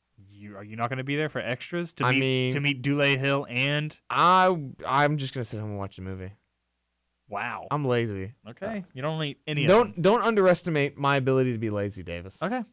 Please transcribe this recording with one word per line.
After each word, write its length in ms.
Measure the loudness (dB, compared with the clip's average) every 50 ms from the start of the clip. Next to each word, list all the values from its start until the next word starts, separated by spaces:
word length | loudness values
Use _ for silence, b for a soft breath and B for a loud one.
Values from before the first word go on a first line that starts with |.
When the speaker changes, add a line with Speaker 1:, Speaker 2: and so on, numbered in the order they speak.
| _ _ _ _ -20 -20
Speaker 1:
You, 260 | -20 -20 -18 -18 -16
are 60 | -16 -16
you 120 | -12 -6
not 120 | -4 -4 -4
gonna 120 | -4 -4 -4
be 120 | -4 -2
there 120 | -2 -2 -4
for 100 | -4 -4
extras 520 | -4 -4 -4 -6 -6 -8 -6 -6 -6 -6 -4
to 100 | -2 0
Speaker 2:
I 60 | 2
Speaker 1:
meet, 80 | 2 2
Speaker 2:
mean, 320 | 2 2 0 0 0 0
Speaker 1:
to 80 | -2 -2
meet 200 | 0 -2 -2 -2
Dule 340 | 0 0 2 2 4 4 2 2
Hill 280 | 2 0 0 0 -2 -4
and 500 | -4 -2 -2 0 0 -2 -4 -6 -8 -12 _ -4
Speaker 2:
I, 460 | 0 4 6 6 6 6 6 4 4 0 -4 -8 -12 -10 -4
I'm 300 | 0 2 4 4 4 2
just 180 | 0 -4 -6 -6
gonna 100 | -8 -8
sit 140 | -6 -6 -8
home 100 | -8 -6
and 80 | -6 -6
watch 180 | -8 -8 -10
the 60 | -10
movie. 300 | -10 -10 -10 -10 -12 -14 -16 _ _ _ _ _ _ _ _ _ _ _ _ _ _ _ _ _ _ -8
Speaker 1:
Wow. 380 | -8 -6 -6 -6 -8 -10 -8 -6
Speaker 2:
I'm 140 | -4 -2 0
lazy. 500 | 0 0 0 0 -2 -4 -6 -8 -10 -12 _ -20 -20
Speaker 1:
Okay. 360 | -14 -10 -8 -8 -8 -8 -10 -12
You 100 | -10 -8
don't 180 | -6 -4 -4 -4
need 160 | -6 -6 -8 _ -8
any 200 | -6 -2 2 4
Speaker 2:
Don't, 220 | 6 6 6 6 4
Speaker 1:
of 40 | 0
them. 80 | 2
Speaker 2:
don't 200 | 4 4 4 4
underestimate 760 | 4 2 4 6 6 6 6 4 2 -2 0 0 0 0 -2 -2
my 180 | 0 2 2
ability 360 | 2 2 2 4 4 2 2
to 60 | 0 -2
be 120 | -2 -2
lazy, 320 | -2 -2 -2 -4 -6 -8
Davis. 400 | -10 -8 -8 -10 -10 -12 -10 -6
Speaker 1:
Okay. 220 | -4 -4 -4 -4 -6 -8